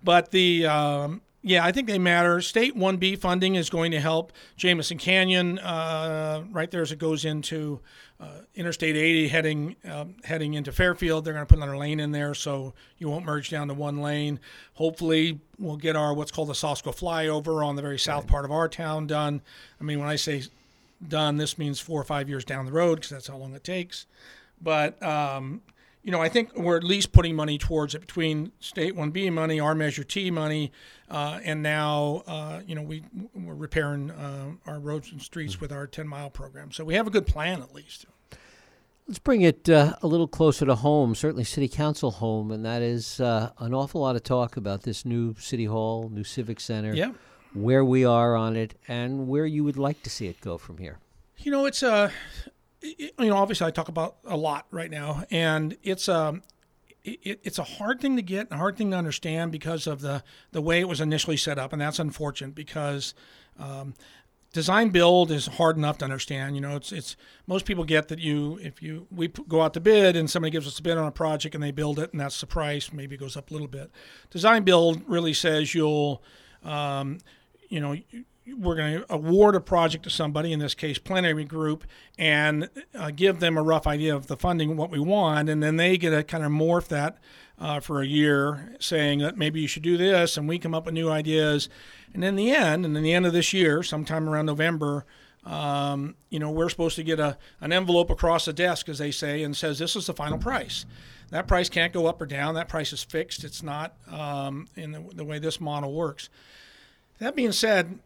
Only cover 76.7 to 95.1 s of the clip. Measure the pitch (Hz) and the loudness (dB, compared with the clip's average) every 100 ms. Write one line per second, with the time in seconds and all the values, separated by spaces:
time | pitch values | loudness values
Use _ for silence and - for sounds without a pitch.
76.7 | 147 143 139 139 160 - _ _ _ _ | -4 -4 -4 -4 -8 -14 _ _ _ _
77.7 | 175 143 147 - 233 254 _ - 262 180 | -4 -4 -6 -10 -18 -18 _ -16 -4 -2
78.7 | 165 151 160 233 165 160 185 208 196 - | 0 0 -2 -4 -4 4 8 8 8 2
79.7 | 180 165 160 170 - 151 151 165 156 147 | 2 2 0 -6 -2 -2 -2 -2 -2 -2
80.7 | - 156 139 - 185 175 156 143 160 156 | -4 -4 -6 -2 0 2 0 -4 -4 -2
81.7 | 151 - - - - 160 147 151 151 165 | -2 -8 -20 -20 0 2 4 4 2 -2
82.7 | - 311 233 156 147 185 175 170 160 156 | -10 -18 -8 -8 2 4 4 2 4 4
83.7 | 160 156 147 156 143 127 139 185 170 151 | 4 2 0 2 0 -4 -2 0 2 0
84.7 | 156 165 151 151 208 170 151 151 151 151 | 0 -2 -2 2 4 4 2 2 2 2
85.7 | 160 175 185 170 156 151 165 147 151 160 | 4 4 4 4 2 0 -4 0 2 4
86.7 | 175 170 147 151 - _ - - _ 156 | 2 0 -2 -2 -4 _ -20 -20 _ -6
87.7 | 147 - 143 135 147 147 143 143 147 147 | -6 -4 -4 0 4 4 4 2 -2 -10
88.7 | - - 160 147 143 147 220 156 156 147 | -8 -2 2 2 2 0 0 -2 0 -4
89.7 | - 160 175 190 185 170 - 147 175 170 | -2 0 2 4 4 4 0 -2 -2 -2
90.7 | 160 165 160 165 156 151 156 151 147 - | -4 -4 -2 0 0 2 4 4 2 -2
91.7 | - - - - - 185 196 220 294 180 | -10 -20 -20 -12 -2 0 2 2 4 4
92.7 | 156 170 151 156 175 180 170 165 196 165 | 2 0 0 2 4 4 2 2 2 4
93.7 | 147 180 156 151 160 156 151 156 147 165 | 2 -2 -6 -4 -2 0 0 0 0 0
94.7 | 160 147 143 - | 0 -2 -2 -8